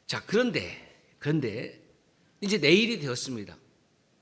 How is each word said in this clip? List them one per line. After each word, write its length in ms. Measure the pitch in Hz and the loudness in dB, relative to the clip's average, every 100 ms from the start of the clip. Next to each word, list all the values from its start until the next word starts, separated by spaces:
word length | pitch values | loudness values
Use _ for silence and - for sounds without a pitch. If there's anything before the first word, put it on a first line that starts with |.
| - | -8
자, 160 | 113 - | -8 -2
그런데, 880 | 208 247 143 90 - - - _ _ | 0 2 -2 -6 -12 -20 -20 _ _
그런데 640 | 143 160 120 107 - - - _ _ _ _ _ | -2 -2 -2 -6 -10 -14 -20 _ _ _ _ _
이제 160 | 202 202 | -2 2
내일이 420 | 143 185 226 220 | 6 6 6 0
되었습니다. 580 | 143 123 135 120 95 78 _ _ _ _ _ _ | -4 -4 -6 -8 -10 -16 _ _ _ _ _ _